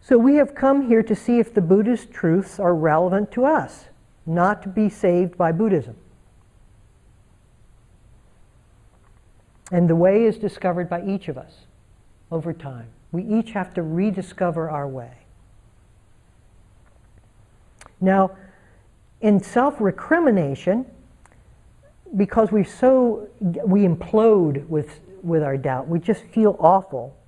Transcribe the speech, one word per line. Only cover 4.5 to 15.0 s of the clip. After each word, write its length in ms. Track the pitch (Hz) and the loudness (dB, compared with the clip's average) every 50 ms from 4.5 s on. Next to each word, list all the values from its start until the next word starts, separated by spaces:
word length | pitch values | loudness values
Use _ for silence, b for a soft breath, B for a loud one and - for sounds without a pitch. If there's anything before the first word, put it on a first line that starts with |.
| 208 208 - | 0 -2 -6
to 60 | 202 | -8
be 200 | 185 - 214 208 | -4 -2 -2 -2
saved 480 | 190 - - 190 175 175 180 180 175 | -2 -2 0 0 2 2 0 -2 -2
by 140 | - 180 165 | -2 -2 -2
Buddhism. 460 | 165 165 214 226 196 160 117 - 113 - - - - _ _ _ _ _ _ _ _ _ _ - _ _ _ _ _ _ _ _ _ _ _ _ _ _ _ _ _ _ _ _ - _ _ _ _ _ _ _ - - _ _ _ _ - _ _ _ _ _ _ _ _ _ _ _ _ _ - _ _ _ _ _ _ _ _ _ _ - 180 | 0 0 0 0 0 -2 -4 -6 -16 -20 -20 -20 -20 _ _ _ _ _ _ _ _ _ _ -20 _ _ _ _ _ _ _ _ _ _ _ _ _ _ _ _ _ _ _ _ -20 _ _ _ _ _ _ _ -20 -20 _ _ _ _ -20 _ _ _ _ _ _ _ _ _ _ _ _ _ -20 _ _ _ _ _ _ _ _ _ _ -4 0
And 160 | 175 175 170 | 2 2 4
the 60 | 165 | 4
way 280 | 165 170 185 196 214 233 | 4 4 4 4 4 2
is 140 | 220 214 226 | 2 0 -2
discovered 500 | 220 202 - - - 185 175 170 180 175 | -6 -8 -8 -6 -6 -4 -4 -4 -6 -6
by 160 | 180 175 185 | -8 -8 -6
each 240 | 202 196 196 - - | -6 -6 -6 -6 -10
of 80 | 147 127 | -12 -12
us 280 | - - - _ _ _ _ _ _ _ _ _ _ _ _ _ _ _ | -14 -20 -20 _ _ _ _ _ _ _ _ _ _ _ _ _ _ _
over 220 | 165 165 156 170 160 | -8 -8 -6 -8 -10
time. 360 | 160 - 139 131 120 117 113 - _ _ _ | -10 -12 -16 -16 -16 -18 -20 -20 _ _ _
We 140 | - 165 190 | -10 -10 -6
each 260 | 233 208 226 226 226 | -2 -2 -2 -4 -4
have 240 | - 202 180 - - | -6 -8 -8 -6 -6
to 80 | - 170 | -8 -6
rediscover 880 | 160 160 170 190 214 196 190 180 - - - 190 175 165 165 160 165 | -4 -4 -2 -2 -2 -2 -6 -10 -12 -8 -4 -4 -4 -2 -4 -6 -6
our 160 | 151 147 143 | -6 -8 -8
way. 260 | 139 131 131 | -8 -10 -12